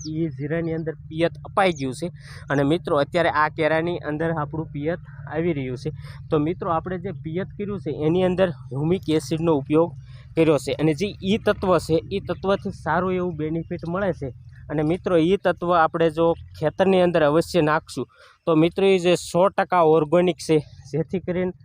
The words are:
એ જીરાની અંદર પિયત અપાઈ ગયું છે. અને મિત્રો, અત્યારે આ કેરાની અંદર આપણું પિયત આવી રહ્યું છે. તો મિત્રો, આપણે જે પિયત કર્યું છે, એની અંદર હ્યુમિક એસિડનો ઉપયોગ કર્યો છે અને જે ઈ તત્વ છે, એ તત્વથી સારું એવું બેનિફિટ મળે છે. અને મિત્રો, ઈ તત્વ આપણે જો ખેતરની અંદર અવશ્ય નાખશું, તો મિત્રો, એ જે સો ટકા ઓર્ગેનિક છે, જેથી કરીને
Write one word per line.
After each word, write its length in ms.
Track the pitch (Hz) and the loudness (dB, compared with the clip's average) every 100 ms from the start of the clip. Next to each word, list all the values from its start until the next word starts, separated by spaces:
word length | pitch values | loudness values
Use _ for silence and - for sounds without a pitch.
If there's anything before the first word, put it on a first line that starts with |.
| 156 | -6
એ 200 | 156 165 | -4 -4
જીરાની 440 | 131 147 170 165 | -4 -6 -4 -4
અંદર 200 | 160 160 151 | -4 -6 -10
પિયત 360 | - 160 165 - 147 | -10 -2 -2 -2 -4
અપાઈ 260 | - 190 | 2 2
ગયું 220 | 151 135 | 2 -4
છે. 180 | 127 135 - - - - | -6 -8 -10 -18 -16 -2
અને 140 | 139 | 0
મિત્રો, 340 | 139 170 - 143 | 2 0 0 0
અત્યારે 320 | 143 175 165 | 2 2 2
આ 200 | 147 156 | 2 0
કેરાની 480 | 151 151 160 170 175 | 0 0 2 0 -4
અંદર 340 | 147 151 165 | -6 -4 -2
આપણું 400 | 165 147 156 160 | -2 -4 -6 -8
પિયત 280 | 147 151 180 - - - | -6 -4 -6 -10 -16 -8
આવી 220 | 151 175 | -4 -2
રહ્યું 240 | 143 127 123 | -2 -4 -6
છે. 140 | 156 - - - - | -8 -10 -14 -16 -2
તો 100 | 156 | 0
મિત્રો, 320 | 151 180 196 | 0 -2 -2
આપણે 260 | 160 151 185 | -2 -2 -6
જે 140 | 190 | -6
પિયત 360 | 135 160 170 196 | -8 -6 -6 -6
કર્યું 320 | - 202 202 | -8 -8 -6
છે, 120 | 156 | -6
એની 320 | 127 156 175 | -2 0 2
અંદર 260 | 185 180 190 | 2 2 0
હ્યુમિક 600 | 131 - 131 156 185 - | -2 -8 -4 0 0 2
એસિડનો 460 | 156 - 160 165 147 | 0 0 0 2 2
ઉપયોગ 360 | 139 151 170 - - - - 165 | 2 2 2 -2 -16 -18 -4 2
કર્યો 220 | 156 139 | 4 4
છે 140 | 135 | 0
અને 220 | - 156 | 0 0
જે 220 | 147 202 - | 2 -2 -4
ઈ 140 | 190 220 | 0 0
તત્વ 400 | 214 202 190 165 | 2 0 2 2
છે, 240 | - 160 - | 2 -2 0
એ 80 | 190 | -6
તત્વથી 520 | - 160 190 196 196 | -4 -4 -2 -2 -2
સારું 420 | - 165 165 185 | -6 -2 0 0
એવું 220 | 185 180 151 | -2 -4 -4
બેનિફિટ 520 | 156 165 160 170 170 | -4 -6 -6 -8 -6
મળે 260 | 180 196 | -2 -2
છે. 200 | 160 135 - - - - | -4 -8 -12 -18 -20 -6
અને 140 | 147 | -2
મિત્રો, 340 | 151 180 202 170 | 0 -2 0 2
ઈ 200 | 165 196 | 4 2
તત્વ 340 | 185 170 175 | 0 0 2
આપણે 380 | 175 160 170 165 | 4 4 2 0
જો 240 | 156 170 160 - - | 4 2 0 -6 -4
ખેતરની 420 | 151 - 190 185 | -4 2 4 6
અંદર 220 | 180 165 | 4 4
અવશ્ય 380 | 147 160 - 180 | 4 4 2 2
નાખશું, 440 | 151 160 - 139 120 _ - _ - | 2 0 -2 -8 -8 _ -20 _ 0
તો 100 | 156 | 4
મિત્રો, 300 | 170 196 190 | 4 4 2
એ 120 | 185 | 4
જે 180 | 175 170 | 4 2
સો 340 | - 175 190 | 0 2 2
ટકા 320 | - 190 180 | 2 2 4
ઓર્ગેનિક 560 | 156 160 151 175 180 170 | 6 4 4 4 2 0
છે, 280 | - 156 - - - | 0 0 0 -10 -8
જેથી 280 | - 156 190 | -6 -4 -4
કરીને 320 | 180 175 180 - | -4 -4 -4 -6